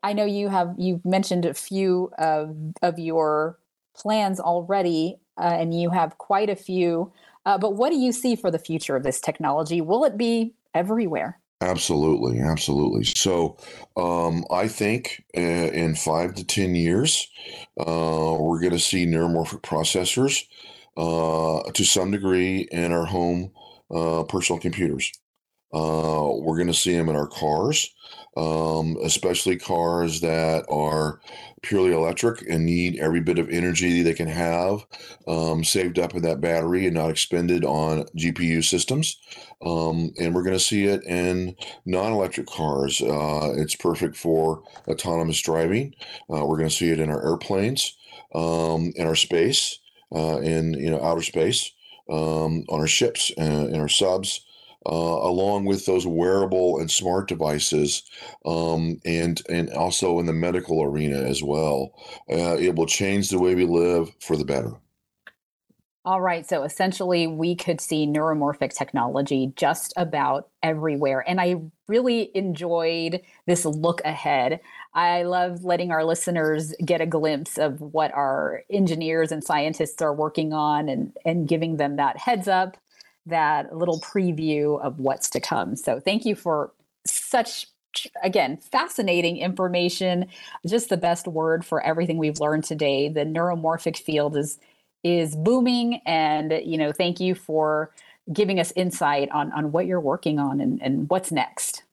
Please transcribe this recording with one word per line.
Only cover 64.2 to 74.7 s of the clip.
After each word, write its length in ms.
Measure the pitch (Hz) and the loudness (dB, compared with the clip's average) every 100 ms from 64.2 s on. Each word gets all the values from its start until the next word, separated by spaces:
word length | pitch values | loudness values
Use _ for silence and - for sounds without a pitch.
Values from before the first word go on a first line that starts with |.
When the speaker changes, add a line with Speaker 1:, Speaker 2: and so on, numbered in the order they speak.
Speaker 2:
for 160 | - 80 | -4 -2
the 80 | 69 | 0
better. 260 | 69 58 57 _ _ _ _ - _ _ _ _ _ _ _ 180 | -2 -2 -10 _ _ _ _ -20 _ _ _ _ _ _ _ -2
Speaker 1:
All 160 | 190 | 0
right. 260 | 185 170 - | 2 -2 -2
So 160 | 170 | -2
essentially, 640 | 143 - 190 185 185 175 165 | -2 0 -2 0 2 2 2
we 280 | 156 165 175 | 0 -2 -2
could 260 | - 160 | -2 -4
see 260 | - 156 151 | -2 0 2
neuromorphic 680 | 151 160 156 143 143 135 | 2 2 2 0 0 -4
technology 800 | - 135 - 123 135 139 135 131 - | -4 -4 -2 0 0 0 0 -2 0
just 360 | 147 160 - - | 0 0 -4 -4
about 500 | 170 151 135 135 - _ | -2 0 0 -2 -4 _
everywhere. 640 | 160 156 160 143 143 135 143 | -4 -2 -2 0 2 0 0
And 140 | 185 | 0
I 160 | 180 180 160 _ - | 0 -2 -6 _ -2
really 420 | 220 254 233 214 | 0 2 0 0
enjoyed 880 | 190 190 156 175 170 165 165 165 175 - - - | -2 -4 -4 -2 0 0 0 -2 -6 -8 -10 -2
this 180 | 175 160 | 0 0
look 360 | 151 165 170 151 | 0 0 0 -4
ahead. 560 | 151 151 143 127 165 - | -4 0 2 2 -2 -8